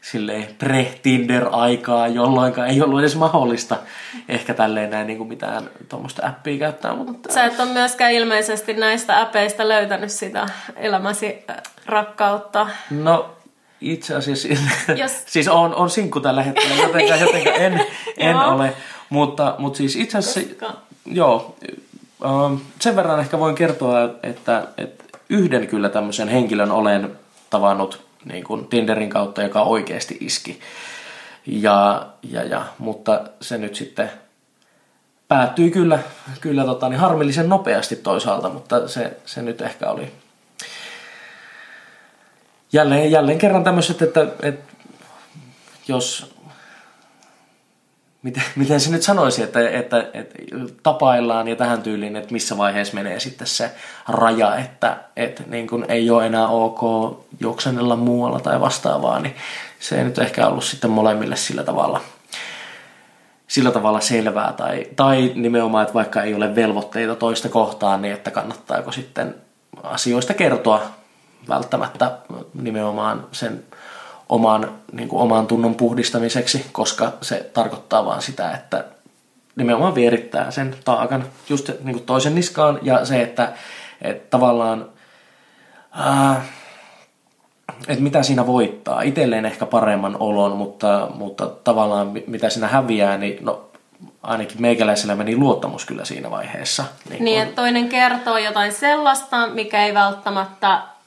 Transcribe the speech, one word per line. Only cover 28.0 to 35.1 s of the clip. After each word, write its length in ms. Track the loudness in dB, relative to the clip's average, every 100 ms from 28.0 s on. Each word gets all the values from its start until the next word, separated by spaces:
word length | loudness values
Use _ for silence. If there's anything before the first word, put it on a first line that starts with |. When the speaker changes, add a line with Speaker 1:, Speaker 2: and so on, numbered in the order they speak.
| -20 _
Speaker 1:
niin 200 | -14 -14
kuin 220 | -8 -8 -2
Tinderin 440 | 0 2 0 0
kautta, 320 | -2 -2 -2
joka 200 | -2 2
oikeasti 540 | 2 2 0 -6 -8 -8
iski. 400 | -6 -6 -6 -14 -16 -18 -16 -16 -16 -18 -20 -18 -6
Ja, 600 | 0 4 6 6 4 -4 -16 -12
ja, 120 | -8
ja, 180 | -4 -4 -6 -10
mutta 420 | -8 -6 0 0 0 -16
se 180 | -10 -8
nyt 160 | -8
sitten 360 | -10 -12 -6 -6 -8 _ _ _ _ _ _ _ _ _